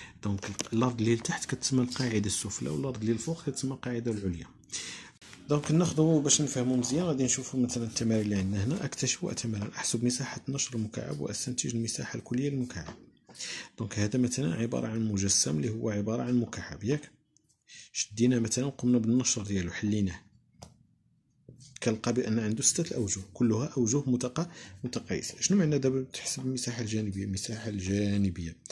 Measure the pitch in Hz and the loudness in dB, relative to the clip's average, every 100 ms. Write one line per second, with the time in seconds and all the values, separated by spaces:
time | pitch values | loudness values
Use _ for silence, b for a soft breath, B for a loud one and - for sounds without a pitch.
0 | B - 101 98 - 98 - 113 127 113 | B -8 -4 -4 -4 -8 -2 2 2 4
1 | 110 117 - 165 - 123 - 131 123 - | 4 2 0 -4 -4 -4 2 2 2 0
2 | 127 107 104 - 101 - 127 151 135 117 | 0 2 0 -2 -4 -6 -4 -2 -4 -2
3 | 107 113 165 165 - - 131 135 127 120 | 0 0 -2 -6 -4 -4 -4 -4 -4 -2
4 | 120 107 98 82 - - - B B B | -2 0 -2 -4 -8 -20 -12 B B B
5 | B - - - - 147 147 160 175 151 | B -20 -20 -10 0 0 4 4 4 4
6 | 160 160 147 - 143 131 123 127 117 143 | 6 6 6 4 2 2 2 2 2 2
7 | 175 135 127 131 127 131 123 120 113 - | 2 2 2 0 -2 0 2 0 -2 0
8 | 113 110 104 101 95 101 104 180 143 - | 2 4 4 2 2 2 0 0 -2 -2
9 | 127 - 175 - 117 104 104 - - 117 | -2 0 -2 -2 -4 -4 -4 -4 -2 0
10 | 120 123 127 - - 139 - 117 107 - | 2 0 -4 -6 -6 -4 -2 -2 -4 -4
11 | - 147 - - 127 123 - 117 113 - | -6 -4 -4 -4 -4 -2 -2 -2 -2 -4
12 | - 117 - 123 143 139 123 - 76 - | -6 -8 -4 -2 0 -2 -4 -6 -10 -12
13 | - _ - B B B B - 104 107 | -18 _ -20 B B B B -8 -4 0
14 | 104 127 123 131 151 139 117 123 117 113 | 2 2 2 0 0 0 -2 -2 -2 -2
15 | 110 98 98 - 135 151 123 110 120 104 | 0 0 2 2 2 0 -2 -2 -2 -2
16 | 101 117 123 123 110 - - - 101 147 | 0 -2 2 2 2 -4 -10 -4 -2 -2
17 | - _ _ _ _ _ B B B - | -4 _ _ _ _ _ B B B -6
18 | - 104 123 123 113 123 139 135 123 123 | -4 2 4 4 2 0 -2 0 4 4
19 | 110 123 123 117 101 98 87 - 104 104 | 4 4 2 0 0 0 0 -2 0 2
20 | 95 85 - _ _ _ - - _ _ | 0 -2 -12 _ _ _ -20 -20 _ _
21 | _ _ _ _ - - - - 117 110 | _ _ _ _ -20 -20 -20 -4 0 0
22 | 123 120 113 113 107 107 - - 165 - | 0 0 2 2 0 2 2 2 0 -2
23 | 101 98 95 - 120 110 147 135 110 143 | -2 -4 -6 2 2 2 0 0 2 2
24 | 131 123 123 156 170 B B B 123 - | 2 0 0 -2 -4 B B B -6 -6
25 | - 85 - - - 196 156 143 131 131 | -4 -4 -4 -2 4 4 6 4 4 2
26 | 131 - - 135 131 127 - 117 107 110 | -2 -6 -6 -4 -2 -2 -2 -2 -2 -2
27 | 107 98 101 95 - 110 110 101 92 101 | -2 -2 -2 -4 -4 -6 -6 -4 0 2
28 | 101 101 98 87 82 - B | 4 4 2 0 -6 -10 B